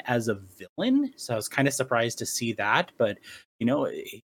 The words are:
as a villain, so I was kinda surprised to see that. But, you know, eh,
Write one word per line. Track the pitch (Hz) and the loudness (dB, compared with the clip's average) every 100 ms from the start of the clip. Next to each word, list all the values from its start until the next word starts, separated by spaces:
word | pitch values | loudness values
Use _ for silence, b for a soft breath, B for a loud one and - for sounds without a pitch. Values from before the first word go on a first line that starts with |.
| - | 0
as | 123 110 | 0 0
a | 101 | -2
villain, | 98 - 92 - 220 269 277 - | -6 -16 -12 -2 2 4 2 -4
so | - | -4
I | 113 | -4
was | - | -2
kinda | - 139 | 0 2
surprised | 135 131 120 117 - | 2 0 2 2 -2
to | 135 | -6
see | - 117 | -4 -2
that. | 107 101 127 180 - | -2 2 2 2 0
But, | 113 101 B B B - | 0 0 B B B -2
you | 117 | 2
know, | 147 113 | 2 0
eh, | 76 - 104 | -4 -10 -14